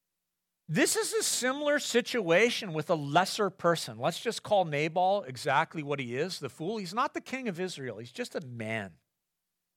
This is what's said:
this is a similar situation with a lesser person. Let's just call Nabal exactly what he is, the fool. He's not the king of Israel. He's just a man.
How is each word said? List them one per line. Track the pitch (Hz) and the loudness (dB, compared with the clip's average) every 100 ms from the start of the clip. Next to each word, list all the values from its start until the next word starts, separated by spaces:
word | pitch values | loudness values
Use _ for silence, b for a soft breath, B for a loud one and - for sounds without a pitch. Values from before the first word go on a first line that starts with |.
| _ _ _ _ _ _ - | _ _ _ _ _ _ 0
this | 165 339 440 | 2 4 2
is | 415 | 0
a | 440 | 0
similar | - - 254 285 294 294 | 0 0 0 0 2 2
situation | - 240 - 247 170 175 240 - 185 | 2 0 2 0 4 6 6 2 -4
with | 156 151 | -4 0
a | 160 | 0
lesser | 143 160 190 - 196 | 4 4 4 2 0
person. | - 175 165 - 110 | 2 2 2 -2 -4
Let's | 147 - | -4 -2
just | 233 - | -6 -6
call | - 202 | 2 2
Nabal | 170 147 160 175 185 202 | 4 0 0 2 2 2
exactly | 135 123 147 139 160 165 | -2 -4 2 2 2 -4
what | 143 139 | -4 -4
he | 120 123 | -2 -4
is, | 180 - | -4 -6
the | 135 | -10
fool. | - 160 226 | -8 -6 -6
He's | 170 | -4
not | 220 285 | -2 -2
the | 330 | -4
king | - 262 240 | -8 -6 -6
of | 165 | -4
Israel. | 185 147 131 104 | -6 -6 -8 -8
He's | 120 | -10
just | - 247 - | -10 -8 -8
a | |
man. | 131 117 110 110 98 82 _ _ _ _ _ _ _ | -8 -8 -4 -4 -6 -12 _ _ _ _ _ _ _